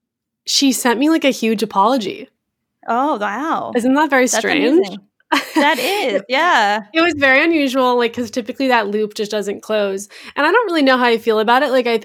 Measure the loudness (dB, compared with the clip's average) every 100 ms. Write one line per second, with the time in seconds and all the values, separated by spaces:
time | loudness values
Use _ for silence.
0 | _ _ _ _ -4 0 2 2 0 2
1 | 2 2 2 0 -2 -2 -2 0 2 0
2 | -4 -10 -16 _ _ _ _ _ -6 -2
3 | -2 -2 -4 -6 -4 -4 -4 -2 0 2
4 | 2 2 2 0 -2 0 2 2 0 -6
5 | _ _ -4 -4 -2 0 0 0 -2 -2
6 | -2 -4 -4 -2 0 2 2 -2 -4 -2
7 | 0 2 2 4 2 0 0 0 0 2
8 | 0 -4 -6 -6 -8 -4 0 0 0 -2
9 | -4 -4 -6 -4 -6 -8 -4 -2 -2 -4
10 | -10 -18 -14 -2 2 2 2 2 4 4
11 | 2 2 0 0 4 2 2 0 2 -2